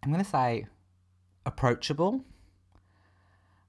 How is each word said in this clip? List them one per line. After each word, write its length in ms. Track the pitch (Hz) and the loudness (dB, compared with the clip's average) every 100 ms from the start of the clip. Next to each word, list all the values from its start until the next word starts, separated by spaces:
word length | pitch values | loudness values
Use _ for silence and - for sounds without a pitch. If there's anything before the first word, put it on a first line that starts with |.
I'm 80 | 135 | -2
gonna 100 | 165 | 0
say 460 | 196 143 127 117 110 - _ _ _ _ _ _ | 0 2 2 0 -6 -14 _ _ _ _ _ _
approachable, 800 | - - 127 120 - 147 180 262 - - - _ _ - _ _ _ _ _ _ _ _ | -10 0 2 2 -2 0 0 -2 -6 -18 -20 _ _ -20 _ _ _ _ _ _ _ _